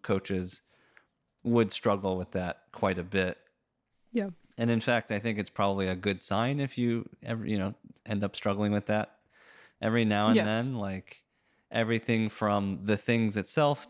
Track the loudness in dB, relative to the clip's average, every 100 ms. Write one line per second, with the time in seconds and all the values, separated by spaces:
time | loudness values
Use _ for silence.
0 | -2 -2 0 -4 -4 -8 -14 _ _ _
1 | _ _ _ _ 0 2 2 0 0 0
2 | 0 -2 -4 -4 -4 -6 _ -2 -2 0
3 | -2 0 0 -2 _ _ _ _ _ _
4 | _ -2 -2 -6 _ -2 0 2 2 0
5 | 0 -4 -2 -4 -4 0 0 2 0 0
6 | -2 -2 0 0 0 -2 -4 -2 0 0
7 | -4 -10 -8 -6 -2 -2 -2 -6 -16 -18
8 | -6 -2 -2 -2 -2 0 2 0 0 -2
9 | -2 _ _ _ -20 -20 -20 -6 0 2
10 | 2 4 4 4 4 0 -2 -4 -6 -8
11 | -12 -20 _ _ _ _ -8 -2 0 0
12 | 2 0 0 0 0 2 0 -2 0 0
13 | 2 2 2 0 -2 2 2 0 -6